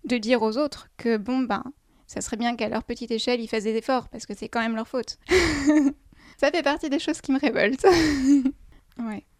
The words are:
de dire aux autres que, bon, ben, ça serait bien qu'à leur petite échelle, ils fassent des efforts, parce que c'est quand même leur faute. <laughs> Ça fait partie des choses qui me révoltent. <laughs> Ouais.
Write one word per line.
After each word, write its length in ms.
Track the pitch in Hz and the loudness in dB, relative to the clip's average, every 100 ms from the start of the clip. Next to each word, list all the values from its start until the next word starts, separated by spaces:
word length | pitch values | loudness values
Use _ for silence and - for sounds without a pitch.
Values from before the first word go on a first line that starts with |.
de 140 | 233 240 | -2 -2
dire 240 | 220 247 | 2 2
aux 160 | 220 220 | 2 0
autres 320 | 294 - - - | -4 -6 -20 -6
que, 180 | 233 220 | -2 -2
bon, 220 | 202 262 | 0 -2
ben, 240 | 240 202 254 - _ _ _ | -2 -4 -6 -16 _ _ _
ça 120 | - | -10
serait 160 | - 220 | -8 -4
bien 180 | 240 240 | -2 -2
qu'à 120 | 220 | -4
leur 140 | 226 | -4
petite 280 | - 240 233 | -6 -10 -4
échelle, 280 | 226 233 247 | -4 0 -2
ils 80 | 220 | -2
fassent 160 | 220 | -4
des 120 | 208 220 | -2 -2
efforts, 320 | 220 254 240 | 0 -2 -4
parce 160 | 233 - | -16 -14
que 80 | 202 | -12
c'est 140 | 214 | -6
quand 100 | 233 | -4
même 160 | 226 220 | -2 -4
leur 120 | 233 | -4
faute. 300 | 262 - - - | -6 -6 -12 2
<laughs> 1080 | 359 339 294 277 302 277 294 _ - - - | 2 2 2 4 4 4 -2 _ -20 -20 0
Ça 140 | 277 | 0
fait 120 | 339 | 2
partie 260 | 285 302 320 | 0 -2 -2
des 100 | 277 | -2
choses 220 | - 302 | -2 -4
qui 100 | - | -2
me 80 | 269 | 0
révoltent. 460 | 285 240 202 262 392 | 0 2 0 4 6
<laughs> 640 | 349 311 285 262 285 262 - - - _ - | 6 4 2 4 4 4 -4 -20 -20 _ -10
Ouais. 280 | 226 202 _ _ | -10 -10 _ _